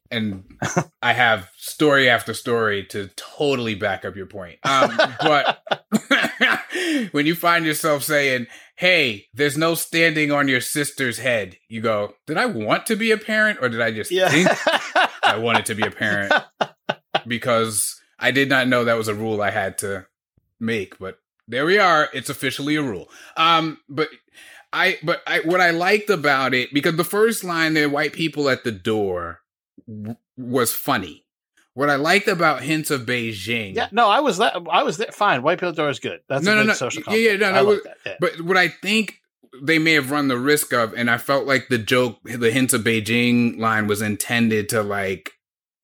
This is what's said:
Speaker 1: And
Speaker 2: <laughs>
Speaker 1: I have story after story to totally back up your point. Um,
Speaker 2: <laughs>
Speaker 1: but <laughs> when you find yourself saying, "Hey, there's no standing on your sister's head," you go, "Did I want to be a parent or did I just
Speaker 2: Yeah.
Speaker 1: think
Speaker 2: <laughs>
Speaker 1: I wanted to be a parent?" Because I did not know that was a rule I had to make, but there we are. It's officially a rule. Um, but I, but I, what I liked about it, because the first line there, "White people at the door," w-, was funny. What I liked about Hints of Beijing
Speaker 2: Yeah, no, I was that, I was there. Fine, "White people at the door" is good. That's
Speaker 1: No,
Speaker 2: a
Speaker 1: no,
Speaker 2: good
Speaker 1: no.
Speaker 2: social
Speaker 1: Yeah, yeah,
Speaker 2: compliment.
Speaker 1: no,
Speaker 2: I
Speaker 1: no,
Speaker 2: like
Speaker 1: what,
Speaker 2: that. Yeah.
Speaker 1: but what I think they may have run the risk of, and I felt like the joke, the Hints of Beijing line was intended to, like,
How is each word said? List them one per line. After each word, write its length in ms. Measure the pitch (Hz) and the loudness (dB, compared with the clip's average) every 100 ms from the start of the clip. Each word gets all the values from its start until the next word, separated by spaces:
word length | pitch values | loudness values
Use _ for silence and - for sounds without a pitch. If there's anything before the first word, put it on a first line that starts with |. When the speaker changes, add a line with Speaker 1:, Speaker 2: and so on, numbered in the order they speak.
| - | -10
Speaker 1:
And 320 | 117 107 95 92 - - - | -6 -4 -6 -12 -8 -4 -4
Speaker 2:
<laughs> 240 | - _ | -4 _
Speaker 1:
I 120 | 123 | 0
have 360 | 117 120 110 92 - | 2 2 2 -2 -14
story 500 | - - 151 139 131 | -10 0 4 6 4
after 280 | 113 - 107 | 2 0 -8
story 500 | - 117 110 101 95 | -2 0 0 -2 -6
to 220 | 107 95 - | -10 -10 -12
totally 580 | - - 147 131 113 | -12 -4 -2 0 -2
back 320 | 107 107 95 101 | -4 -4 -4 -8
up 100 | 98 | -12
your 120 | 92 | -14
point. 320 | 101 87 - | -14 -16 -6
Um, 320 | 131 135 175 226 180 | 0 2 2 2 -2
Speaker 2:
<laughs> 120 | 120 | 0
Speaker 1:
but 420 | - 143 208 - - - _ | 2 2 2 -2 -4 -6 _
<laughs> 1200 | 208 - 262 - - 254 220 - 339 359 294 202 | -4 0 0 0 0 0 0 -4 -6 -2 -2 -2
when 140 | 147 151 | -2 0
you 100 | 170 | 0
find 300 | 170 170 160 | 2 2 0
yourself 380 | 147 160 147 | -2 0 0
saying, 440 | 127 147 139 127 120 - - - | 0 0 2 0 -4 -14 -20 -2
"Hey, 500 | 180 175 135 101 - | 2 4 2 -2 -8
there's 240 | 113 147 139 | -2 0 2
no 160 | 165 165 | 0 0
standing 560 | - 165 165 156 147 | -2 0 2 2 0
on 160 | 143 139 | 2 2
your 140 | 127 | 0
sister's 560 | - 151 143 - 127 110 | 0 -4 -4 -4 -4 -2
head," 400 | 123 117 92 - _ | -2 -2 -4 -12 _
you 140 | 113 | -4
go, 320 | 110 104 104 - - | -2 -2 -4 -8 -6
"Did 100 | 160 | -2
I 80 | 247 | -2
want 400 | 117 107 185 - | -2 -2 -2 0
to 80 | 214 | -2
be 160 | 226 | 0
a 60 | 214 | 0
parent 420 | 220 214 214 202 | 0 0 0 0
or 80 | 127 | -2
did 120 | 113 | 0
I 100 | 117 | -2
just 200 | 110 98 | -2 -4
Speaker 2:
Yeah. 180 | 180 185 | 0 4
Speaker 1:
think 180 | 151 185 - | 4 4 2
Speaker 2:
<laughs> 680 | - 320 - 349 339 - | 0 -2 0 0 0 0
Speaker 1:
I 140 | 359 - | 0 0
wanted 280 | - - - | 0 0 -2
to 80 | 107 | -2
be 80 | 107 | -4
a 40 | |
parent?" 420 | - 110 101 101 - - - - _ - - _ - 117 | -2 -2 0 0 0 -2 -6 -6 _ -10 -10 _ -6 -4
Because 720 | 117 127 113 113 107 - - _ - | -4 0 0 0 -2 -4 -8 _ -4
I 120 | 123 | 0
did 180 | 127 135 | 2 2
not 180 | 135 127 | 2 2
know 160 | 123 117 | 2 2
that 120 | 117 | 0
was 100 | 107 | 0
a 80 | 104 | -4
rule 260 | 113 104 | -2 -2
I 100 | 101 | -2
had 260 | 104 95 - | -2 -4 -6
to 260 | 101 98 - _ _ _ _ - | -8 -8 -12 _ _ _ _ -8
make, 380 | 113 113 92 - | -6 -4 -6 -12
but 180 | 92 - _ _ - | -14 -14 _ _ -8
there 180 | 120 156 | -4 0
we 120 | 208 | 2
are. 300 | 190 156 151 | 4 4 2
It's 160 | 131 127 | -4 -8
officially 460 | 135 135 - 143 151 | -6 -6 -4 -2 -2
a 60 | |
rule. 260 | 139 90 - - - - | -2 -6 -12 -20 -8 0
Um, 440 | 165 165 160 143 - | 4 4 0 -6 -8
but 200 | 143 151 123 _ - - - _ | -6 -6 -8 _ -20 -20 -20 _
I, 260 | 151 185 170 | -2 0 0
but 180 | 151 170 - | -4 -4 -2
I, 120 | 165 | -2
what 200 | 160 180 | 0 2
I 120 | 175 | 2
liked 380 | 165 180 214 208 | 2 2 2 2
about 440 | 185 143 135 127 | 0 2 2 2
it, 200 | 127 123 | 0 0
because 220 | 143 170 165 | 0 0 0
the 80 | |
first 400 | 170 202 226 220 | -2 2 2 0
line 300 | 180 165 160 | -4 -2 0
there, 160 | 156 147 | 2 0
"White 240 | 143 151 | 0 -2
people 360 | - 165 147 143 | -2 -4 -2 0
at 140 | 127 | 0
the 80 | 127 | -2
door," 720 | 98 113 110 98 90 85 87 _ _ _ _ - | -4 -2 0 0 -4 -8 -12 _ _ _ _ -16
w-, 280 | 214 104 - _ - | -12 -12 -12 _ -14
was 360 | 123 127 117 | -2 0 0
funny. 520 | - - 123 90 73 _ _ _ _ _ | -2 -2 -2 -2 -12 _ _ _ _ _
What 160 | 120 147 | -2 0
I 60 | 139 | 2
liked 320 | 156 196 202 | 2 2 2
about 360 | 175 165 131 | 2 2 2
Hints 280 | 131 156 143 | 0 -2 -2
of 100 | 143 | -4
Beijing 720 | 117 123 113 104 95 117 101 98 | -2 -2 -4 -6 -4 -4 -4 -4
Speaker 2:
Yeah, 120 | - | -2
no, 140 | 202 220 | 2 4
I 100 | 226 | 4
was 200 | 294 180 | 2 2
that, 160 | 240 180 170 | 0 0 0
I 140 | 175 | 0
was 140 | 285 160 | 0 -2
there. 140 | 220 | -6
Fine, 300 | - 202 143 | 0 0 2
"White 140 | 135 175 | 0 0
people 120 | 180 | -2
at 60 | 160 | -2
the 60 | |
door" 80 | 147 | -2
is 100 | 127 | -2
good. 200 | 120 85 - | -6 -10 -6
That's 140 | 135 180 | -2 2
Speaker 1:
No, 60 | |
Speaker 2:
a 20 | 214 | 2
Speaker 1:
no, 60 | |
Speaker 2:
good 60 | 214 | 2
Speaker 1:
no. 40 | |
Speaker 2:
social 300 | 202 123 - - | 0 -4 -6 -2
Speaker 1:
Yeah, 80 | 214 | 2
yeah, 140 | 226 196 | 2 2
Speaker 2:
compliment. 40 | |
Speaker 1:
no, 60 | 208 | 2
Speaker 2:
I 160 | 190 | 4
Speaker 1:
no, 60 | - | 4
Speaker 2:
like 140 | - | 2
Speaker 1:
what, 0 | |
Speaker 2:
that. 140 | - - - | -2 -12 -12
Yeah. 100 | 92 | -4
Speaker 1:
but 220 | 165 156 | -4 -2
what 160 | 165 190 | 0 2
I 100 | 175 | 2
think 500 | - 185 220 202 - _ _ _ 127 | -2 0 0 0 -6 _ _ _ -6
they 180 | 139 160 | 0 2
may 140 | 160 | 4
have 180 | 156 131 | 2 2
run 160 | 147 139 | 0 0
the 80 | 123 | 0
risk 360 | 135 147 - | 2 2 2
of, 200 | 123 113 | 0 0
and 160 | 95 120 | -2 0
I 80 | 120 | 0
felt 280 | - 139 127 | 0 0 2
like 200 | 131 - | 0 0
the 80 | 123 | -2
joke, 420 | 101 127 127 - | 2 2 2 -4
the 280 | - 120 117 | -12 -2 0
Hints 220 | 127 123 | 2 2
of 80 | 123 | 0
Beijing 760 | 110 113 101 117 120 120 120 - | 0 0 0 2 4 4 2 0
line 280 | 110 110 107 | 0 2 0
was 140 | 104 | 0
intended 680 | 107 104 - 117 113 107 101 | -2 -4 -2 0 2 2 0
to, 120 | 117 | -2
like, 480 | 101 101 98 95 - - _ _ _ _ | -2 -2 -2 -4 -10 -20 _ _ _ _